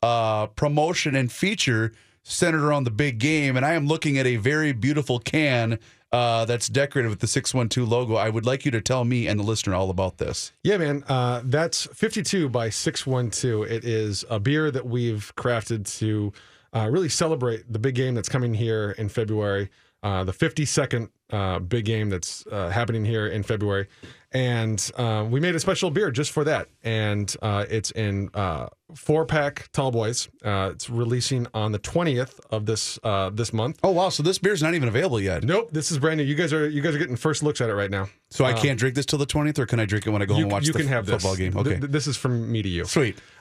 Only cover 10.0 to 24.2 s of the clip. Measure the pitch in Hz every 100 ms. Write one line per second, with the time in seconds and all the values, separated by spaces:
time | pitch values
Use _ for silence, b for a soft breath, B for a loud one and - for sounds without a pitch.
10 | 92 - - - - _ 175 202 147 143
11 | 143 131 123 123 127 147 165 - - -
12 | 220 220 151 196 143 120 113 - 165 -
13 | 135 127 117 - 127 110 104 113 117 110
14 | 107 95 - 110 110 151 156 127 120 123
15 | 117 107 - - 123 117 - 113 98 -
16 | 110 107 104 - B B B 113 107 165
17 | 165 - 165 151 123 113 123 110 131 127
18 | 131 117 - 131 120 110 117 110 104 101
19 | 104 - 107 107 104 98 98 b b b
20 | 104 95 92 - 160 - 143 - 139 120
21 | 107 _ - 104 95 90 90 120 107 110
22 | 104 92 - - - 104 87 107 120 113
23 | 107 113 104 107 101 107 104 98 98 B
24 | B B